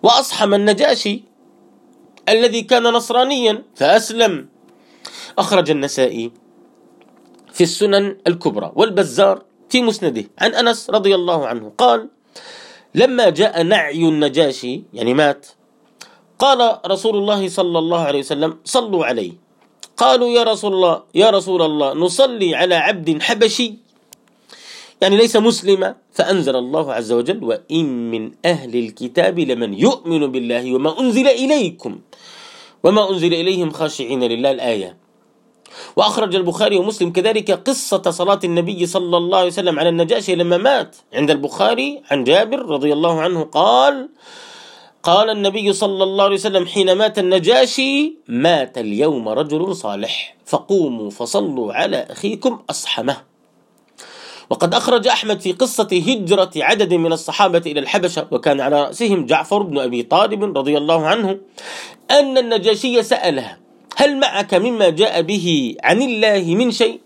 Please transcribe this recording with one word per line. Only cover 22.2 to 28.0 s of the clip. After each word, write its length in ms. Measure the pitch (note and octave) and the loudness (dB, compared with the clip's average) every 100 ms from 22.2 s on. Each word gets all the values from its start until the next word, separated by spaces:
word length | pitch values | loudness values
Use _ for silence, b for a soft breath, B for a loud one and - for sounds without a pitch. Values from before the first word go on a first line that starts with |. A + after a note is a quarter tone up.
| C4+ A#3 F3+ C3+ | 2 2 -2 0
على 200 | F3+ E3+ | 2 2
عبد 460 | F3+ G3 E3 D#3 | 0 -2 -2 -2
حبشي، 520 | - A3+ A3 A3 A#3 G#3 _ _ _ - _ _ B B B B B B | -2 2 2 2 -4 -6 _ _ _ -20 _ _ B B B B B B
يعني 160 | F#3+ G3+ | 2 4
ليس 180 | A#3 A3+ | 6 4
مسلما". 600 | A3 A3+ F#3+ F#3+ F#3 - _ | 4 2 0 2 0 -6 _
فأنزل 440 | - D#3 F#3+ C#3 C3 | -2 0 2 0 -2
الله 380 | B2 D#3 C#3+ | -2 -4 -2
عز 180 | A#2 A2+ | -6 -2
وجل: 320 | A#2+ B2 A3 | -2 0 -4
"وإن 680 | A#2 G#2+ - D#3+ D3+ B2 | -4 -6 -2 -2 -2 -4